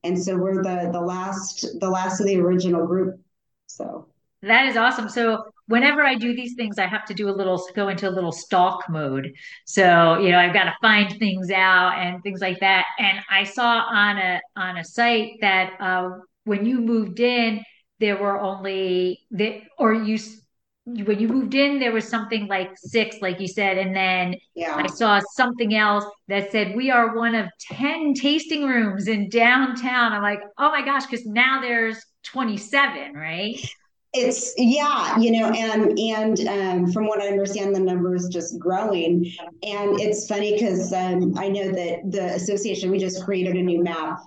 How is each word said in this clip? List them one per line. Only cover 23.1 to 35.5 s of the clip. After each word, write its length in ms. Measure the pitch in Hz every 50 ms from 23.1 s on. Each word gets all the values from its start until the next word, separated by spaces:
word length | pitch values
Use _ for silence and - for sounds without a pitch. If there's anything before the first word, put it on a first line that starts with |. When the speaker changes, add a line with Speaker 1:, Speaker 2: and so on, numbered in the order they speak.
| - -
Speaker 2:
like 180 | 196 185 180 180
you 80 | 196 175
said. 300 | 180 - 202 196 190 185
And 180 | 196 190 190
then 380 | 190 190 185 185 185 180 180 180 - _ _ _
Speaker 1:
Yeah. 200 | 165 170 160 -
Speaker 2:
I 120 | 147 151 180
saw 340 | - - 233 220 208 202 196 202 -
something 400 | - 254 240 240 240 233 208 214
else 280 | 214 214 208 208 208 202 208 - _ _ -
that 240 | 196 196 196 196
said, 240 | - 220 202 180 190
"We 140 | 233 262 269
are 260 | 254 240 233 220 220
one 200 | 226 226 233 226
of 120 | 226 202 175 - _
ten 560 | - - - - 254 277 311 330 320 294 277
tasting 500 | 269 - 285 294 320 311 - 330 302 294
rooms 420 | 269 254 240 220 208 190 196 196 196
in 220 | 220 208 202 -
downtown." 840 | 220 233 226 233 247 269 269 254 240 240 240 254 247 247 240 226
I'm 120 | 214 208 202
like, 180 | 208 208 208 - - - -
"Oh 140 | 277 302
my 120 | 311 285 262
gosh," 220 | 269 277 277 269
'cause 180 | - 254 226 - 214
now 340 | 208 233 247 262 277 269
there's 420 | 247 247 240 233 226 226 220 - - _ _ _ _
twenty-seven, 880 | - - 247 247 226 208 190 - - - - 185 - - 147 139 143 143
right? 420 | 143 151 160 160 175 196 214 240 269 - - - _ _ _ _ _ _ _ -
Speaker 1:
It's, 420 | 262 247 254 254 - - - - -
yeah, 600 | 247 226 254 294 294 294 285 254 185 147 135 220
you 120 | 226 233
know, 200 | 226 226 226 220